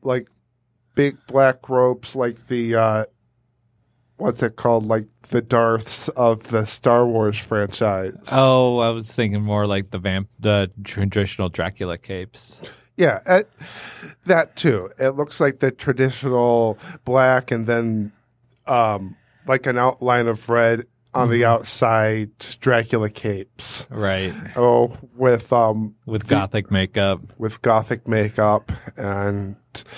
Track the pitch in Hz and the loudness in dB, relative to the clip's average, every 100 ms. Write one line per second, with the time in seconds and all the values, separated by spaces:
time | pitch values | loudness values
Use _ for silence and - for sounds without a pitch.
0 | 127 127 - _ _ _ _ _ _ - | -4 -4 -6 _ _ _ _ _ _ -2
1 | 143 139 - 131 135 127 - 127 127 117 | -2 -2 -2 4 4 2 0 2 2 0
2 | - 135 120 120 - 123 117 113 110 110 | -6 -4 -4 -4 -6 -4 0 2 2 0
3 | 107 _ _ _ _ _ _ _ _ _ | -4 _ _ _ _ _ _ _ _ _
4 | _ - - 117 120 - 120 113 107 110 | _ -6 -4 -2 -4 -2 0 0 0 -2
5 | 107 _ - 120 113 120 113 113 110 - | -4 _ -6 -4 0 2 2 0 -4 -6
6 | - - 120 113 - 113 107 - 127 120 | -4 2 2 2 -2 -2 -2 0 4 4
7 | 120 113 107 107 - 107 101 - 110 95 | 4 2 0 -2 -4 -2 -2 -2 -2 0
8 | 95 - - 135 131 127 127 120 117 113 | -4 -10 -2 2 4 4 4 2 0 -2
9 | 110 - 110 104 104 104 104 98 98 98 | -6 -4 -2 -2 -2 0 0 -2 -4 -6
10 | 95 95 98 - 107 104 95 101 101 101 | -4 -4 -6 -4 0 2 0 -6 -10 -4
11 | 101 104 95 - 92 87 85 - 92 85 | -2 0 -2 -2 -4 -4 -6 -6 -8 -8
12 | - 95 92 - - - - - _ - | -10 -12 -12 -14 -16 -16 -20 -20 _ 0
13 | 160 101 - 185 - - - - - - | 0 0 2 2 0 -12 -20 -18 -20 -20
14 | - - - 170 151 - 160 107 92 - | -20 -4 2 2 0 -2 0 0 -4 -2
15 | 131 139 143 - 143 135 135 - - 123 | -2 0 -4 0 -2 0 -2 -2 -2 0
16 | 131 127 135 123 120 117 113 107 - 170 | 0 -2 -2 2 2 2 0 -4 -12 -12
17 | - 131 131 127 123 117 113 117 117 107 | 0 2 4 2 0 -4 -2 -2 0 -2
18 | 104 - _ _ _ _ - 123 110 101 | -4 -10 _ _ _ _ -2 2 2 0
19 | 95 - _ _ - 131 135 123 127 - | -8 -16 _ _ -2 -2 0 0 0 0
20 | 123 123 117 107 - 117 117 117 - _ | 0 2 0 -2 0 2 2 0 -4 _
21 | _ 127 123 117 117 117 - - 120 113 | _ -2 2 2 4 2 0 0 2 2
22 | 107 110 107 - - - 131 120 117 117 | 2 0 -6 -10 -14 -4 0 0 0 -2
23 | 107 - 113 98 - - - - - 110 | -2 -4 -6 -6 -8 -8 -6 -4 -6 -4
24 | 98 95 95 - - 120 120 120 120 - | -2 -2 -4 -8 -8 0 4 4 2 -4
25 | - 120 127 117 117 120 113 107 107 - | -16 0 2 2 2 2 2 0 -6 -10
26 | - 107 - 107 95 107 95 98 95 107 | -8 -6 0 0 0 -4 -2 -2 0 0
27 | 98 95 - - 113 - 123 110 110 120 | 0 -2 -8 -8 -8 -2 2 2 0 -6
28 | - 110 104 - 107 104 - - - - | -2 -2 0 0 2 2 -2 -10 -12 -8
29 | 101 98 101 101 95 101 _ - - | -6 -4 -4 -4 -6 -12 _ -12 -12